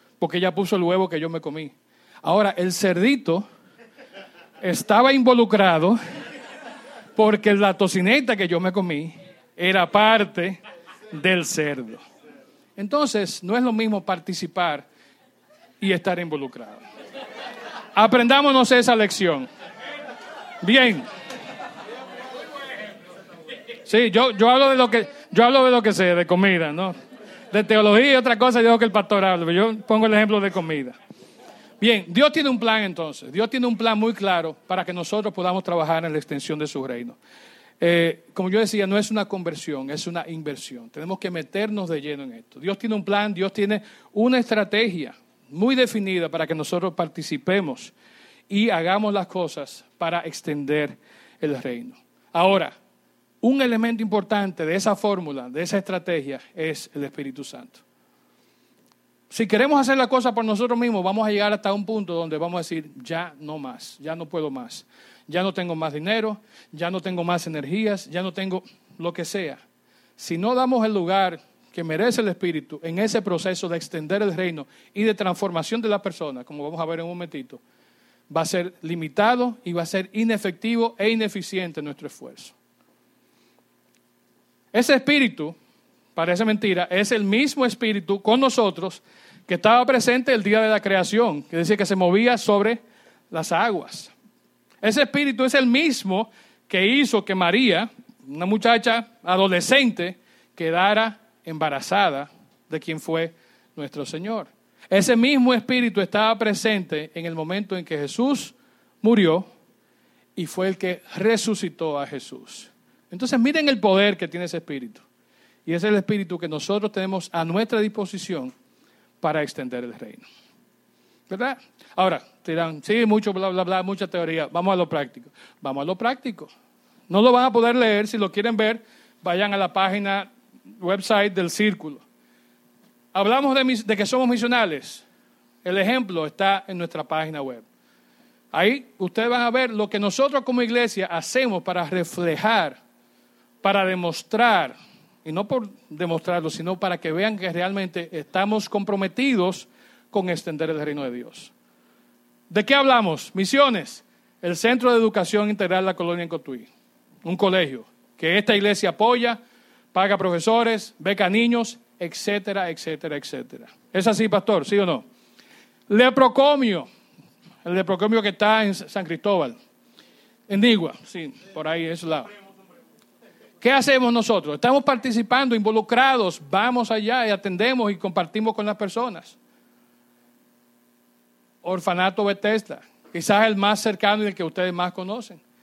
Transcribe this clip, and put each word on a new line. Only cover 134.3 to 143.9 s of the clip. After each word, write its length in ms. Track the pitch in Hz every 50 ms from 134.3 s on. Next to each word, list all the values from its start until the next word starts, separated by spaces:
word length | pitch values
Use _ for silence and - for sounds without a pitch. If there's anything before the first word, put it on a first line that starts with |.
| 247 233 226 240 240 240 226 185 156 135 - - - - - _ _ _ _ _ _ _ _ _ _ _ _
El 140 | 180 185 196
ejemplo 480 | 190 208 247 262 247 190 180 165 156
está 400 | 151 - - 196 196 196 190 190 -
en 100 | 190 175
nuestra 240 | 170 160 - 160
página 400 | 151 - 160 156 156 156 160 151
web. 220 | 139 135 123 117 107 _ _ _ _ _ _ _ _ _ _ _ _ _ _ _ _ _
Ahí 400 | - 151 175 208 262 285 254 - _ _
ustedes 320 | 190 180 - - 226 240
van 120 | 240 247
a 100 | 240 240
ver 200 | 226 254 262 240
lo 180 | 226 208 214 202
que 100 | - 208
nosotros 440 | 208 202 185 - 269 277 277 277 -
como 180 | - 247 247
iglesia 440 | 240 220 233 240 240 226 - 202 185
hacemos 580 | 180 170 165 160 - - 254 262 247 202 175 165
para 220 | - 180 180 170 147
reflejar, 920 | 185 180 170 170 - - 175 165 156 147 - 214 226 208 170 147 127 - _ _ _ _ _ _ _ _ _ _ _ _ _ _ _ _
para 240 | - 196 196 196 190
demostrar, 920 | 185